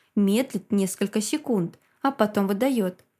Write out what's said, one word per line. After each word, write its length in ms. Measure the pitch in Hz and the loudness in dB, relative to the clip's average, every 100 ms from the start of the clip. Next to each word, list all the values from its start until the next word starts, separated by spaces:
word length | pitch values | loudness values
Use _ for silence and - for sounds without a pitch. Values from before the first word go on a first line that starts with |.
| _ | _
Медлит 560 | - 196 214 269 202 - | 0 2 2 0 -4 -2
несколько 500 | 202 185 - 202 214 | 0 0 -2 -4 -2
секунд, 580 | 208 302 302 214 170 - _ _ | -2 -4 -2 -2 -2 -6 _ _
а 100 | 277 | -4
потом 340 | 269 208 208 196 | 0 0 2 0
выдаёт. 580 | 202 262 247 185 - _ | 0 0 0 -2 -4 _